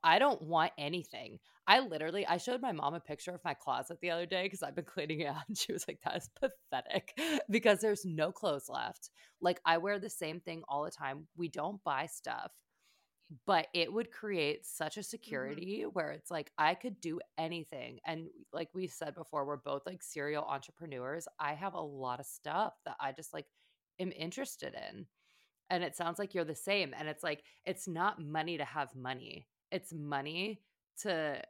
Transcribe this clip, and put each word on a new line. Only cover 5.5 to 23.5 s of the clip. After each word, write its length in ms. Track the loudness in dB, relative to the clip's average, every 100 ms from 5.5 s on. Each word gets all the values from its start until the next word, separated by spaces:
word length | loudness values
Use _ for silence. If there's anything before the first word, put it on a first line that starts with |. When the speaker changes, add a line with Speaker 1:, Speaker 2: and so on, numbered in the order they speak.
| -4
Speaker 1:
she 140 | -2
was 160 | -2 -4
like, 120 | -4
"That 140 | -2 -2
is 120 | -6
pathetic," 880 | -2 -2 -2 _ -4 0 -2 -2 -2
<laughs> 340 | 2 2 4
because 300 | 6 8 8
there's 240 | 6 2
no 260 | 0 0 0
clothes 380 | 2 0 0 -2
left. 420 | -4 -4 -6 -16 -20 -20 _
Like, 200 | 2 4
I 140 | 4 4
wear 200 | 4 -2
the 120 | -2
same 300 | -6 -6 -6
thing 220 | -8 -10 -4
all 160 | -2
the 60 | -2
time. 340 | -4 -6 -6 -10
We 140 | -4 -4
don't 340 | -2 -4 -4
buy 240 | -2 0 -2
stuff. 460 | -6 -6 -6 -6 -14 _ _ _ _ _ _ _ -8
But 220 | 4 4 4
it 180 | 2 2
would 200 | 2 -2
create 520 | -4 -2 2 2 2
such 320 | -4 -4 -4 -4
a 60 | -8 -10 -6
Speaker 2:
Mm-hmm. 300 | -4 -2 -4
Speaker 1:
security 240 | -4 -4
where 300 | -2 -2 -2
it's 180 | -4 -4
like, 220 | -6 -4 4
I 160 | 4 4
could 240 | -2 -4
do 180 | -4 -4 -6 -4
anything. 640 | -2 -2 -6 -8 -8 -8
And 240 | -6 -6 -6 -14 -10
like 180 | -6 -6
we 140 | -4 -6
said 300 | -4 -8 -8
before, 280 | -4 -2
we're 120 | 0 -2
both, 280 | -2 -4
like, 160 | -4 -10
serial 420 | -8 -4 -2 0
entrepreneurs. 800 | 0 -4 -4 -14 -8 -6 -4 -4 -6 -4
I 140 | -2
have 200 | -2 -4
a 60 | -4
lot 400 | -6 -4 -4 -4
of 60 | -6
stuff 480 | -10 -2 2 2 -2
that 120 | -10 -4
I 100 | -6
just, 240 | -6 -8
like, 120 | -10 -10